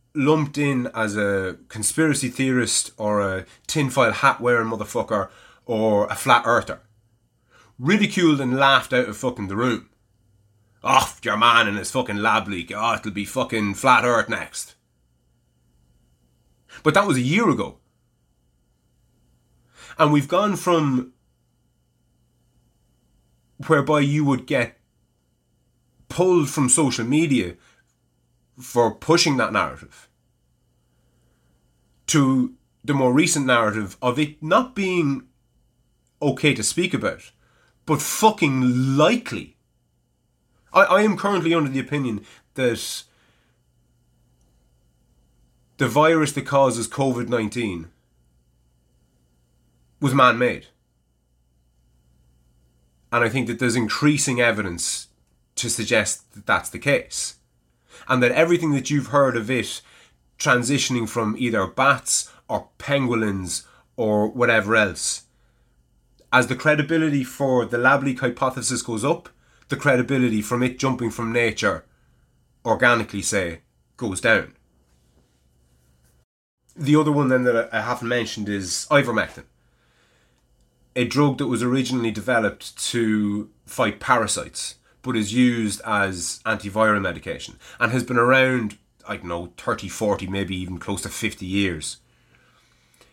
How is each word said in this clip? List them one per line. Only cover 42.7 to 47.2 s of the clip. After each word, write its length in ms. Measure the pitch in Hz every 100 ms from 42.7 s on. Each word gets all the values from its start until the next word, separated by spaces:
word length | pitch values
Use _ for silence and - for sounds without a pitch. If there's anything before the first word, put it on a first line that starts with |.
| 113 - - - _ _ _ _ _ _ _ _ _ _ _ _ _ _ _ _ _ _ _ _ _ _ _ _ _ _ -
the 100 | -
virus 440 | 127 156 165 147
that 140 | 143 -
causes 420 | 139 135 117 110
covid 400 | - 135 123